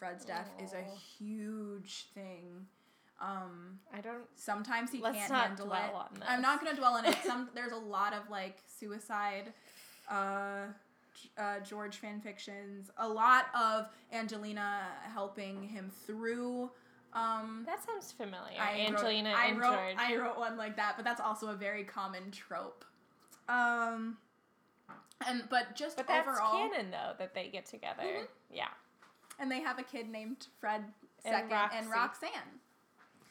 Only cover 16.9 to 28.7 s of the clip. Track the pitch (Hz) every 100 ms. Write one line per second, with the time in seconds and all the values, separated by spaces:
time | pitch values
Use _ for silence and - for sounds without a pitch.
16.9 | - - 226 226 226 220 220 233 415 -
17.9 | 427 - - 202 180 - - 208 208 214
18.9 | 208 220 214 214 214 240 220 247 202 185
19.9 | 190 240 233 233 233 233 226 214 214 208
20.9 | 202 233 240 220 208 220 202 202 208 196
21.9 | - 190 185 190 208 - 170 - - -
22.9 | - _ _ _ - - 247 240 233 233
23.9 | 226 226 220 _ _ _ _ _ _ -
24.9 | - - - 247 247 226 247 233 - 302
25.9 | 285 - 311 277 247 214 370 427 349 190
26.9 | 180 190 - 185 190 190 196 - - -
27.9 | - - - 508 - - - -